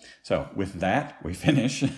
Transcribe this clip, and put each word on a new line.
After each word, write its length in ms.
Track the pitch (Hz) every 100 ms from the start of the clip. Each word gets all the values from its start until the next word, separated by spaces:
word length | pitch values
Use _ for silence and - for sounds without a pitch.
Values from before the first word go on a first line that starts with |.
| - -
So 260 | - 90 - -
with 240 | 95 90
that, 420 | 95 110 143 -
we 100 | -
finish 500 | 92 147 135 120 - 143